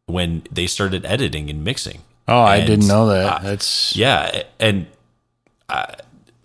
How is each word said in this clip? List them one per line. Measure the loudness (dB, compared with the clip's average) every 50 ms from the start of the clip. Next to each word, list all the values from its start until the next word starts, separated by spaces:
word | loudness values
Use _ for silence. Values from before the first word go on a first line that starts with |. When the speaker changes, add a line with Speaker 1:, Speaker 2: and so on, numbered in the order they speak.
| _
Speaker 1:
when | -6 -4 -2 -2 -2 -4 -6 -8 -8
they | -6 -4 -4
started | -4 -2 -2 -2 -2 -2 -4 -4
editing | -4 -4 -2 -2 -2 -4 -6 -8 -8
and | -8 -8 -6
mixing. | -6 -6 -6 -8 -12 -12 -16 -20 _ _ _ -2
Speaker 2:
Oh, | 2 4 6
I | 6 6 6 4
Speaker 1:
And, | 4
Speaker 2:
didn't | 4 4 4 4 6
know | 6 4 4 4
that. | 4 2 2
Speaker 1:
uh, | 0 -2 -4 -4
Speaker 2:
That's | -6 -6 -4 -4 -4 -2 -2 -2 -2 0
Speaker 1:
yeah, | 0 2 2 2 2 0 -2 -4 -6 -8 -8 _ -2
and | 0 0 0 0 -4 -8 _ _ _ _ _ _ _ _ _ _ _ _ _ _ _ -8
I, | -6 -6 -6 -8 -10 -16 -20 _ _ -20 _ _ _ _ -16